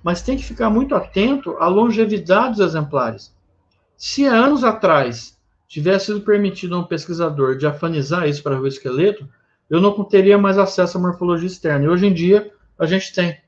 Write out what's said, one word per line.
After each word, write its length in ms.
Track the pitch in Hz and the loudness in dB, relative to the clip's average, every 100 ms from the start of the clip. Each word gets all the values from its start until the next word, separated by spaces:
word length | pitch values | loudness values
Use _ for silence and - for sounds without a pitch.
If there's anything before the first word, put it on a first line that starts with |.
mas 200 | 170 175 | -4 -4
tem 140 | - 269 | -4 -6
que 80 | |
ficar 240 | - - 226 | -6 -4 0
muito 260 | 214 277 | 0 0
atento 600 | 220 - 190 226 277 170 - | -2 -2 -2 0 0 -4 -2
à 80 | 170 | 2
longevidade 880 | 196 233 214 214 208 165 196 254 208 | 4 2 2 0 -2 2 2 2 0
dos 40 | |
exemplares. 760 | 185 160 147 139 117 110 - _ _ _ _ _ _ _ | 0 0 -4 -2 -4 -6 -18 _ _ _ _ _ _ _
Se 300 | - - 277 | -10 0 2
há 60 | |
anos 300 | 226 269 294 | 4 4 2
atrás 720 | 240 220 185 151 127 117 - _ _ _ _ | 0 0 2 2 0 -6 -16 _ _ _ _
tivesse 400 | 156 156 190 190 | -4 0 0 -2
sido 140 | 208 | -4
permitido 560 | 208 208 202 196 180 175 | 0 2 0 -4 -6 -6
a 20 | |
um 60 | |
pesquisador 720 | 175 160 165 170 170 147 131 131 | -4 -8 -6 -4 -4 0 -2 0
diafanizar 720 | 147 147 165 160 135 175 156 | -2 -2 -4 -4 -2 -2 -2
isso 140 | 143 | -4
para 120 | 147 | -4
ver 80 | 135 | -2
o 60 | 135 | -4
esqueleto, 600 | - 135 131 190 202 143 _ _ _ _ | -6 -6 0 0 0 -14 _ _ _ _
eu 120 | 160 | 2
não 240 | 202 202 | 2 0
teria 340 | 196 196 190 202 | 2 4 6 6
mais 180 | 202 196 | 4 2
acesso 400 | 190 - 175 180 | 0 0 -2 0
à 40 | |
morfologia 480 | 180 175 175 170 180 | -4 -2 -2 -2 -4
externa. 360 | 180 160 143 | -6 -2 0
E 40 | 147 | 2
hoje 180 | 180 202 | 2 2
em 80 | |
dia, 360 | 170 175 208 208 _ _ _ | 2 4 2 2 _ _ _
a 80 | 165 | -2
gente 260 | 190 - | -2 -2
tem. 260 | - 170 151 | -4 -4 -6